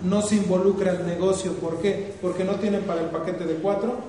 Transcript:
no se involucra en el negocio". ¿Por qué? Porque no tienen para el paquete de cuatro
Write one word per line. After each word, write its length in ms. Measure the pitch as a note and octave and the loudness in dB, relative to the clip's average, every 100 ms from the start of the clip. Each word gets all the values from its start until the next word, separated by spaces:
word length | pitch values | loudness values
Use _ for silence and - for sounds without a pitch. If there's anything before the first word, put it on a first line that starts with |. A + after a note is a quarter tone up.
no 180 | F3+ G#3 | 2 2
se 140 | G#3 G#3 | 2 2
involucra 560 | F3+ F#3 G3 F#3+ F#3+ | 4 6 6 6 2
en 100 | F3 | 0
el 60 | E3+ | -2
negocio". 460 | E3+ F#3 F#3+ F#3 | 0 2 2 -2
¿Por 240 | - E3 D#3+ | -4 -4 0
qué? 360 | G3+ F#3+ G3 - | 0 0 -4 -6
Porque 220 | F3+ F3 | -4 -2
no 120 | F#3+ G3+ | -2 0
tienen 260 | G#3+ G3 | 0 0
para 180 | - E3+ | -2 -4
el 80 | D#3+ | -2
paquete 380 | D#3+ E3+ F3 E3 | -4 -4 -4 -4
de 100 | D#3+ | -2
cuatro 400 | F#3+ G3 A3+ B3 | -2 -2 -2 -4